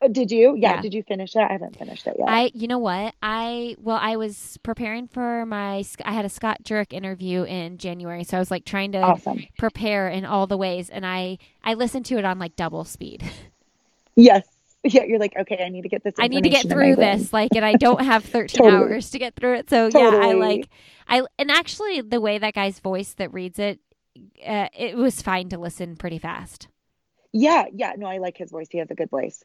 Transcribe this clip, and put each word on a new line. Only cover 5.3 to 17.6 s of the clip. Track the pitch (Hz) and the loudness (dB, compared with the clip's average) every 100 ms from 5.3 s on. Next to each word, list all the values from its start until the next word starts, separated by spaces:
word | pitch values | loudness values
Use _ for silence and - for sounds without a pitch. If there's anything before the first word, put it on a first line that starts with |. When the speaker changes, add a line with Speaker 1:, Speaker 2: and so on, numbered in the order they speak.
| 233 226 | -4 -6
Speaker 2:
my | 208 202 196 | -6 -6 -6
Sc-, | 196 - | -8 -10
I | - | -8
had | 220 | -6
a | 202 | -6
Scott | - 220 - | -6 -6 -6
Jurek | - 214 202 | -4 -4 -4
interview | 185 190 185 185 180 | -8 -10 -8 -4 -4
in | 175 180 170 175 | -4 -6 -10 -10
January. | 185 175 175 175 | -12 -10 -10 -10
So | 170 185 | -4 -2
I | |
was, | 185 | -2
like, | 180 | -4
trying | - 202 196 | -4 -4 -4
to | 196 | 2
Speaker 1:
Awesome. | 180 170 - - - - | 2 2 -2 -10 -10 -6
Speaker 2:
prepare | 226 - 214 208 185 | -4 -4 -2 -2 -2
in | 190 | -4
all | 185 196 190 | -4 -2 -2
the | 196 | -2
ways. | 190 180 180 | -4 -6 -8
And | - 185 | -10 -8
I, | 185 185 185 _ _ | -6 -6 -10 _ _
I | 220 | -6
listened | 226 247 269 240 | -2 -2 -4 -4
to | 247 | -2
it | |
on, | 196 185 | 0 -2
like, | 170 - | -6 -6
double | 165 160 | -6 -6
speed. | 165 - - - - | -10 -14 -16 -12 -14
<laughs> | - - _ _ _ _ _ _ - | -14 -20 _ _ _ _ _ _ 10
Speaker 1:
Yes. | 240 196 - _ _ _ | 10 10 4 _ _ _
Yeah. | 277 254 | 2 4
You're | - 226 | 4 2
like, | 208 - | 0 -4
"Okay, | 196 190 | -6 -6
I | 180 | -6
need | 185 | -8
to | 180 | -8
get | 196 | -8
this | 208 - | -6 -2
Speaker 2:
I | 240 | -2
need | 269 | 2
to | 294 | 2
get | 269 | 2
Speaker 1:
information | - | 2
in | 277 | 2
my | 277 | 4
Speaker 2:
through | 269 | 4
Speaker 1:
brain." | 208 202 | 2 0
Speaker 2:
this. | - | -2
Like, | 220 220 | -2 0
and | 226 | 0